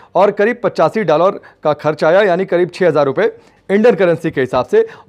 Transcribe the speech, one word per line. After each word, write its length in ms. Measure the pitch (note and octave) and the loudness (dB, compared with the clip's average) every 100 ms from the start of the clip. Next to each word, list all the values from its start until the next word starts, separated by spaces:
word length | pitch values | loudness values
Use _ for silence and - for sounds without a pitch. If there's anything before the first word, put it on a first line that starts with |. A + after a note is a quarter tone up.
| - | -6
और 160 | F3 G3+ | 0 0
करीब 300 | G3+ G#3+ A#3+ | 2 -2 -2
पचासी 420 | F3+ - D#3 A3 | -4 0 -2 0
डॉलर 360 | E3+ D3+ F#3 - - _ | 0 0 0 -2 -14 _
का 80 | D3+ | -4
खर्च 320 | D3 D3+ D3+ | -2 -4 -2
आया, 180 | D#3+ F#3+ | 2 2
यानी 220 | G#3 F3 | 2 0
करीब 260 | F#3+ F3 F3+ | -2 -2 -2
छह 140 | - F3 | -2 0
हज़ार 180 | D3 C#3 | 0 0
रुपए 260 | C3+ A3+ - _ _ - | 0 -4 -4 _ _ -4
इंडियन 240 | G3 A#3+ | 0 2
करेंसी 360 | G3 F3+ E3 D#3+ | 2 0 0 -4
के 100 | C#3+ | -4
हिसाब 240 | B2+ B2+ | -2 -2
से। 220 | A#2+ G#3+ A3 - | 0 0 -2 -6